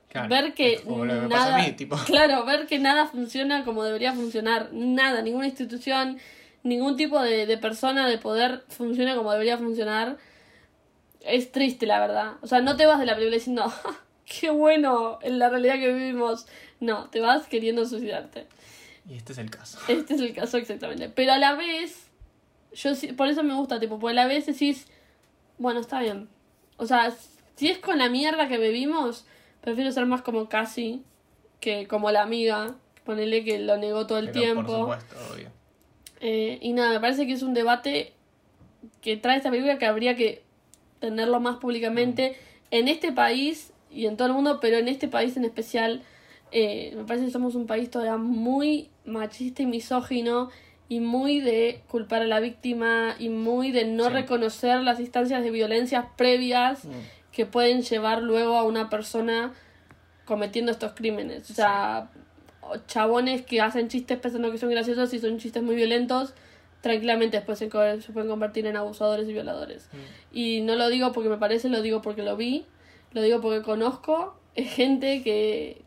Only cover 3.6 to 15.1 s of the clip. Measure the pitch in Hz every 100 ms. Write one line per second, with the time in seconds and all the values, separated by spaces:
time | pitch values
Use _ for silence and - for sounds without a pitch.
3.6 | 247 220 220 220 247 247 233 226 220 226
4.6 | 220 226 247 254 269 233 220 247 277 269
5.6 | 226 247 269 262 262 262 - - - _
6.6 | 247 240 269 262 302 294 240 220 214 220
7.6 | 220 220 262 269 262 226 220 220 247 254
8.6 | - - 240 247 254 247 214 208 226 240
9.6 | 233 226 214 214 233 294 - - _ _
10.6 | _ _ _ _ _ _ - 247 247 269
11.6 | 269 247 214 208 208 208 214 - 233 247
12.6 | 254 - 311 294 247 214 226 226 254 240
13.6 | 214 - 427 - - _ - - 320 302
14.6 | 302 311 277 240 226